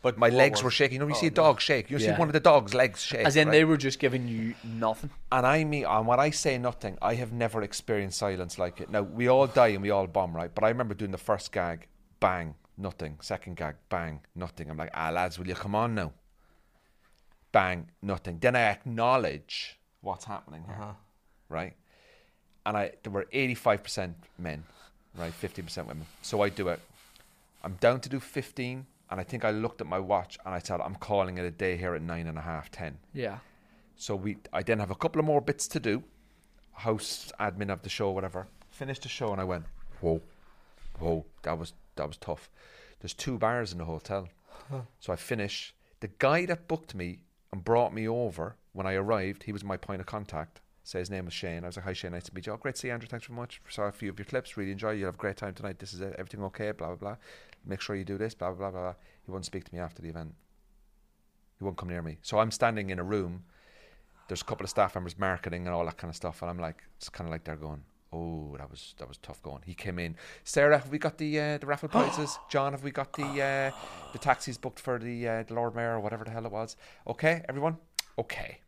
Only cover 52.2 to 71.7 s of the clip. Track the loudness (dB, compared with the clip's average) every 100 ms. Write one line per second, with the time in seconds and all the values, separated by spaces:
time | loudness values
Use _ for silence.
52.2 | -10 -12 -8 -6 -6 -6 -6 -8 -8 -12
53.2 | -12 -12 -12 -14 -16 -4 -4 -4 -10 -8
54.2 | -6 -6 -6 -8 -6 -4 -4 -2 -4 -4
55.2 | -6 -4 -8 -8 -10 -10 -12 -10 -8 -8
56.2 | -10 -8 -8 -6 -6 -6 -8 -8 -10 -12
57.2 | -16 -20 -20 -20 -10 -8 -6 -6 -4 -4
58.2 | -4 -4 -8 -4 -6 -6 -8 -10 -18 _
59.2 | -12 -10 -8 -10 -10 -10 -10 -10 -12 -10
60.2 | -12 -14 _ _ _ _ _ _ _ _
61.2 | _ _ _ _ -8 -6 -8 -6 -8 -10
62.2 | -2 2 2 2 0 0 -4 -4 -2 -2
63.2 | -2 -8 -14 _ _ -20 -20 -20 _ _
64.2 | -10 -8 -6 -6 -2 2 2 2 -8 -2
65.2 | -2 -2 -4 -6 -2 -2 -2 -4 -10 -8
66.2 | -8 -6 -8 -6 -6 -8 -18 -18 -16 -10
67.2 | -8 -8 -8 -10 -10 -12 -14 _ _ -8
68.2 | -6 -8 -10 -12 -14 -16 -18 -16 -18 -16
69.2 | -18 -14 -12 -12 -12 -10 -6 -4 -4 -6
70.2 | -14 -16 -2 4 8 6 4 -2 -4 -2
71.2 | -2 0 0 -2 -4